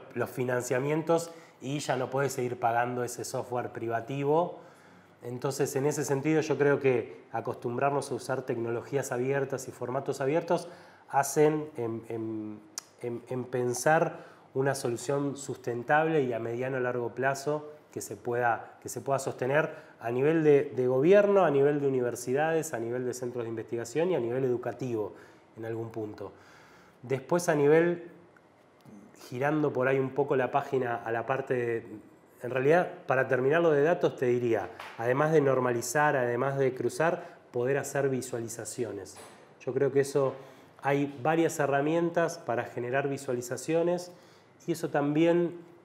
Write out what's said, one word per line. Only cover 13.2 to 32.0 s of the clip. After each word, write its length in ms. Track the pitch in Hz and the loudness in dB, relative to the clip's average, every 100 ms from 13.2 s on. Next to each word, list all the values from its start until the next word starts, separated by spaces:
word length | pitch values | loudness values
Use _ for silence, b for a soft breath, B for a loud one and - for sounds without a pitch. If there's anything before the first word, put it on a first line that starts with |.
| - | -6
en 160 | 127 120 | -8 -4
pensar 760 | 131 123 120 - 160 165 - B B B 131 | -2 0 0 4 4 4 -2 B B B -2
una 220 | 139 131 | 0 0
solución 600 | 127 117 - 139 143 135 | -2 -4 -2 -2 -2 -4
sustentable 840 | - 123 - 120 120 151 160 160 | -8 -10 -6 -6 2 2 4 2
y 100 | 131 | 0
a 60 | 113 | -2
mediano 380 | 113 120 127 135 | -4 -4 -4 -2
o 40 | |
largo 320 | 127 123 117 | -2 -2 -4
plazo 600 | 110 131 135 - 151 147 - - | -2 0 0 -2 -4 -4 -18 -14
que 100 | - | -12
se 140 | - 104 | -10 -10
pueda, 600 | - 120 120 110 - - | -4 0 2 0 -4 -16
que 80 | - | -12
se 120 | - | -10
pueda 180 | 113 135 | -2 -2
sostener 520 | 131 117 127 143 151 B B B | -2 -4 0 2 2 B B B
a 140 | 113 | -4
nivel 320 | 120 139 165 151 | 0 2 4 6
de, 280 | 143 139 117 | 6 4 0
de 100 | 127 | 2
gobierno, 580 | 131 151 196 202 196 175 | 4 6 6 8 6 6
a 60 | |
nivel 300 | 143 139 147 | 6 4 4
de 80 | 143 | 2
universidades, 840 | 131 123 113 - 127 156 165 156 117 | 0 0 -2 -2 0 2 0 -2 -4
a 40 | |
nivel 260 | 113 123 123 | -4 -4 -4
de 100 | 113 | -6
centros 280 | 123 123 | -6 -6
de 80 | 113 | -6
investigación 600 | 113 110 117 113 151 175 | -6 -6 -6 -4 -2 0
y 20 | 170 | 0
a 60 | |
nivel 240 | 117 123 135 | 0 0 0
educativo 720 | 120 120 117 131 117 101 B B B B - | 0 -4 -6 -4 -4 -4 B B B B -12
en 80 | 113 | -8
algún 260 | 113 113 | -8 -8
punto. 400 | 113 107 104 98 - B B B B B B | -8 -8 -10 -14 -16 B B B B B B
Después, 460 | 123 127 - 175 175 | -6 -6 0 0 2
a 80 | 156 | 4
nivel, 480 | 143 156 170 175 - - - - _ _ _ _ - - - - - | 6 6 6 0 -8 -20 -20 -20 _ _ _ _ -20 -20 -20 -20 -12
girando 440 | 123 139 156 147 | -2 0 2 2
por 160 | 127 127 | 2 4
ahí 100 | 139 | 4
un 120 | 131 | 2
poco 260 | 131 139 139 | 0 0 2
la 160 | 123 | 2
página 440 | 139 135 131 123 117 | 0 0 0 0 -2
a 140 | 113 | -2
la 160 | 117 117 | -4 -2
parte 280 | 131 135 127 | -2 0 0
de, 320 | 120 113 87 107 | 0 -2 -4 -14